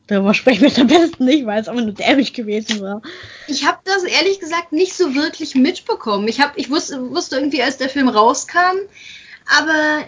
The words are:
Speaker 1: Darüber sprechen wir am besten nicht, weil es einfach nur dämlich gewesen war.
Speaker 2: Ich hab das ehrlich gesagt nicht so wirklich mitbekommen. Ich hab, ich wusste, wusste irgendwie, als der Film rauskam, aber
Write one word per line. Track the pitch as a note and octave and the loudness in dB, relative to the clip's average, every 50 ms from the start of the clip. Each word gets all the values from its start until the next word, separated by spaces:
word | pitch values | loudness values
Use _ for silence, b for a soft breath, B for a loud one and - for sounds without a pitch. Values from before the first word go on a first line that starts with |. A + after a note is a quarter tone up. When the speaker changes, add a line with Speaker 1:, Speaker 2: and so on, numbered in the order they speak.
| _ | _
Speaker 1:
Darüber | - G#3 G3 G3 G3 G#3+ | -2 -2 2 2 2 2
sprechen | - - B3+ B3+ F3+ C#4 | 4 2 2 4 6 4
wir | C#4 - A#3+ | 4 6 4
am | C#4+ | 4
besten | A3 D4+ F4 E4+ E4 - - C4 | 4 6 4 4 2 0 0 2
nicht, | B3+ D4 D4+ B3+ | 2 2 2 0
weil | G#3+ G3+ A3 | -2 -4 -4
es | G#3+ | -4
einfach | E3+ A3 B3 A#3 | -4 -4 -4 -4
nur | G#3+ G3 | -4 -4
dämlich | - - - B3 C#4 A#3 - - | -2 0 2 2 2 2 0 -4
gewesen | B3+ A3+ G#3 G#3 G#3+ A3 - A3 G#3 | -8 -6 -4 -4 -6 -4 -4 -6 -4
war. | G3 G3 G3+ A3 B E4+ B B B B B B B | -4 -8 -8 -10 B -14 B B B B B B B
Speaker 2:
Ich | - C#4 A3+ C#4 | -8 -6 -2 -2
hab | D#4+ F4+ - _ | -2 -2 -4 _
das | F#4+ G4 G4 F4+ | -2 -2 -2 0
ehrlich | - A3+ C#4+ D#4+ G4 G4 - | 0 0 0 0 0 -2 -2
gesagt | F4 D4+ E4+ E4+ E4+ - | -4 -4 -4 -6 -4 -4
nicht | D4+ D#4 F#4 F#4 - | 0 0 0 0 0
so | - F#4 C#4+ B3+ | -2 -2 0 0
wirklich | C#4+ D4+ D#4+ - - D#4 C#4+ - | -2 -2 -2 -4 -8 -12 -2 2
mitbekommen. | C4 B3+ E4 F4+ - - - A4+ - - A3+ G3+ G3 G#3 | 2 2 2 2 -4 -6 -6 -6 -4 -2 -2 -2 0 -2
Ich | A3+ A3 C4 | -2 0 0
hab, | C#4+ C#4+ - | 0 0 0
ich | - C4 A#3 | -6 -6 -4
wusste, | C#4 E4 - - - C4 B3+ B3 | -4 -4 -4 -4 -8 -10 -8 -6
wusste | B3+ E4+ F4 - - | -6 -6 -6 -4 -4
irgendwie, | C4 D4 C#4+ C#4+ C4+ | -2 -2 -2 -2 0
als | A#3 C#4 C4+ | -2 -2 -2
der | - C4 C4+ | -4 -6 -4
Film | - C#4+ C4+ B3 | 0 0 0 2
rauskam, | G#3+ G#3+ G#3+ A#3 C#4 C#4 - - - F4 F4+ F#4 F#4 G4 G4+ B B B B B B B B B B B B - C#4+ D4 | 4 4 4 4 2 0 -4 -2 0 0 2 2 0 -2 -6 B B B B B B B B B B B B 0 0 0
aber | D4 D#4+ D#4+ D4+ D4+ D4+ D4+ D4+ - | 2 2 0 0 2 0 0 -2 -4